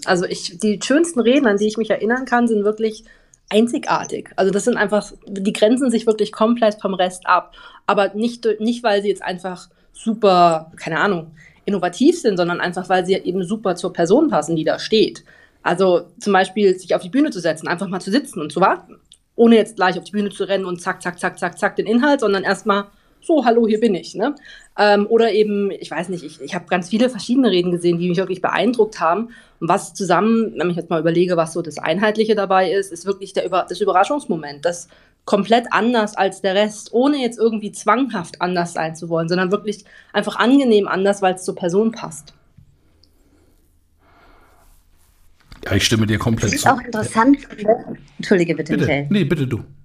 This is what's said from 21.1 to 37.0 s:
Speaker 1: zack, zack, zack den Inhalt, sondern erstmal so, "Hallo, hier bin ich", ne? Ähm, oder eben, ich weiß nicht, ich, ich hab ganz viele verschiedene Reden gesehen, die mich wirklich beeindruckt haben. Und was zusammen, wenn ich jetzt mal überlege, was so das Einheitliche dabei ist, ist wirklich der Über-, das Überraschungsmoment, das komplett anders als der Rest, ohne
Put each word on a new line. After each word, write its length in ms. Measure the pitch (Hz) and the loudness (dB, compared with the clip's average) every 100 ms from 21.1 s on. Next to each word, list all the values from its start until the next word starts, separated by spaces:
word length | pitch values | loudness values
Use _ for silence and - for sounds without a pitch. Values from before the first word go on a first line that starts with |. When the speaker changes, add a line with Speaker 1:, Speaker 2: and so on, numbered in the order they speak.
| 170 | -6
Speaker 1:
zack, 200 | 185 185 | -6 -4
zack, 200 | 180 175 | -8 -2
zack 180 | 196 196 | -4 -2
den 100 | 175 | 0
Inhalt, 340 | 240 294 277 | 2 2 2
sondern 240 | 214 196 | 2 0
erstmal 400 | 175 190 214 202 202 _ _ _ | 0 -2 0 -2 -2 _ _ _
so, 240 | - 311 | 0 2
"Hallo, 220 | 240 233 220 | 4 4 2
hier 140 | 214 | 2
bin 160 | 233 170 | 2 0
ich", 180 | - | -6
ne? 220 | 175 262 294 - - - - | -6 -4 -6 -14 -20 -10 0
Ähm, 280 | 208 202 202 | 4 4 4
oder 240 | 233 226 | 2 4
eben, 400 | 202 208 202 196 | 2 2 0 -2
ich 180 | 165 - | -4 -8
weiß 180 | 151 175 | -8 -6
nicht, 140 | 175 | -8
ich, 180 | 147 - | -10 -16
ich 140 | 139 | -10
hab 140 | 180 - | -8 -2
ganz 200 | 185 175 | -2 0
viele 220 | 214 254 | 0 0
verschiedene 400 | 226 - 262 240 | 0 -2 2 4
Reden 220 | 180 180 | 4 2
gesehen, 260 | 175 175 170 | 2 0 0
die 100 | 180 | 0
mich 100 | 175 | -2
wirklich 220 | 180 185 | -2 -6
beeindruckt 600 | - - 208 233 214 - | -4 -2 0 2 0 0
haben. 300 | 165 196 233 - - - | 0 0 -4 -12 -20 -8
Und 100 | 170 | -2
was 240 | 190 - | -2 -2
zusammen, 600 | - 180 170 214 226 214 - | -6 0 2 2 2 0 -2
wenn 140 | 175 | -4
ich 60 | 175 | -4
jetzt 120 | 165 | -4
mal 100 | 165 | -2
überlege, 360 | 165 170 180 170 | 0 2 2 0
was 160 | 160 | -2
so 80 | 170 | -4
das 180 | 165 147 | -8 -6
Einheitliche 580 | - 175 214 214 220 202 | -4 0 0 0 0 0
dabei 340 | 190 190 190 | 2 2 2
ist, 220 | 196 190 | 0 -4
ist 120 | 170 | -8
wirklich 280 | 190 190 190 | -8 -8 -6
der 120 | - | -6
Über-, 220 | - 185 - | -2 -2 -2
das 120 | 180 | -2
Überraschungsmoment, 840 | 196 180 196 294 - 165 147 143 | 0 2 2 0 -4 -6 -8 -6
das 220 | 170 175 - _ _ _ | -4 -4 -12 _ _ _
komplett 420 | - 202 196 240 240 | -2 0 4 2 2
anders 440 | 180 226 240 208 - | 0 2 0 0 -2
als 240 | 190 190 | -2 -2
der 140 | 196 | -2
Rest, 380 | 190 214 - - | 0 0 -4 -4
ohne 260 | 226 | 0